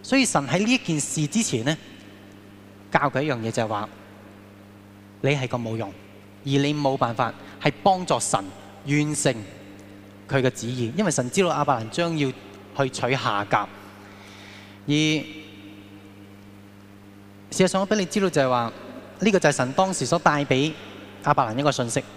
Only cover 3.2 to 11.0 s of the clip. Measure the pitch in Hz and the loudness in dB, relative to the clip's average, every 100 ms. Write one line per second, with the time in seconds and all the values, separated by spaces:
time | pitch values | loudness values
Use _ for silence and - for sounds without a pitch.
3.2 | 151 120 113 117 110 104 107 - - - | 0 -2 -2 -2 -2 -2 -6 -12 -20 -20
4.2 | - - - - - - - - - - | -20 -20 -20 -20 -20 -20 -18 -18 -18 -2
5.2 | 135 143 127 123 113 113 101 - - - | 0 0 0 -4 -4 -4 -6 -10 -18 -20
6.2 | - - 139 139 143 151 139 135 123 113 | -20 -12 0 2 2 2 0 2 0 0
7.2 | 117 - - - 151 - 202 185 180 123 | -2 -4 -16 0 0 2 2 2 2 0
8.2 | - 101 95 - - - 143 147 151 147 | 2 0 -2 -14 -18 -14 0 0 2 2
9.2 | 147 113 101 - - - - - - - | 0 0 -8 -16 -18 -20 -20 -20 -20 -20
10.2 | - 135 127 - 113 127 113 151 | -2 2 2 0 -6 -2 -2 0